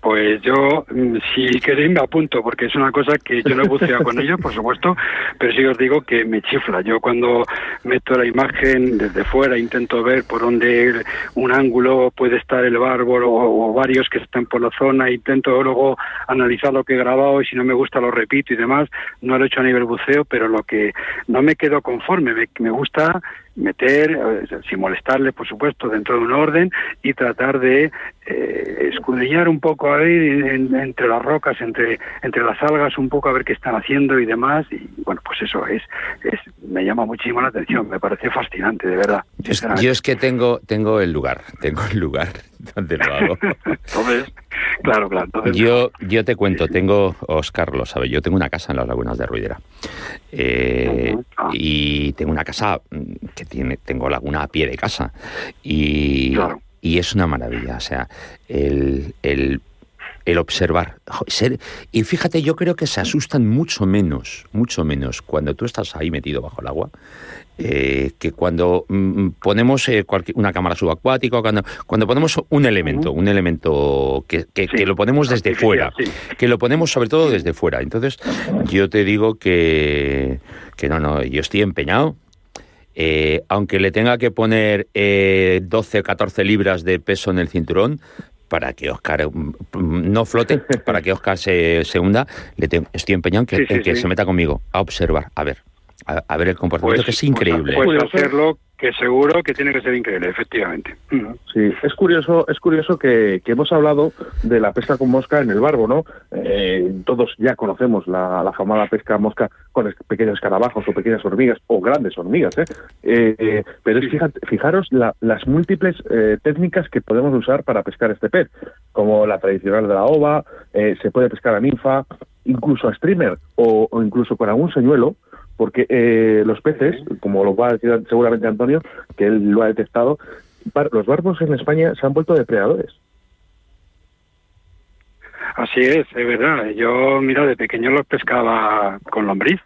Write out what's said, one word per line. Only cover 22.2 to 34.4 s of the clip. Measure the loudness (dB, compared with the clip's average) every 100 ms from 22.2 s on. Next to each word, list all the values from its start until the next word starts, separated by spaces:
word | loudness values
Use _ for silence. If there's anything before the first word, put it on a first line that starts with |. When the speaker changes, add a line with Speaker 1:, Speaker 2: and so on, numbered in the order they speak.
| 0
Speaker 1:
me, | 0 -4 -2
me | -2
gusta | -2 -2 0 0 0 -6 -18 -18 -6
meter, | -4 0 2 4 2
eh, | 2 0 -2 -4 -10 -8
sin | -4
molestarle, | -4 -4 -2 0 0
por | -2 -12
supuesto, | -4 -4 -2 -4
dentro | -4 0 0
de | 2
un |
orden | 2 2 2 0 -2 -6 -6
y | -6
tratar | -2 -2 0 -2 2
de, | 4 4 2 -2 -16 _ -8
eh, | -4 -4 -4 -6 -2 -2
escudriñar | -2 -4 -2 2 2 2
un | 2
poco | 0 0 2
ahí | 2 4
en, | 4 4 2 0
en, | 0 0
entre | 0 -2 -2 0
las | 0
rocas, | 0 0 0 -4
entre, | -6 -2 -2 -2 -8 -8
entre | -4 -2
las | -2 0
algas, | 0 2 0 0
un | -2
poco | 0 0
a |
ver | -2 -2
qué |
están | -4 -2
haciendo | -4 -2 0 2 2
y | 0
demás. | 0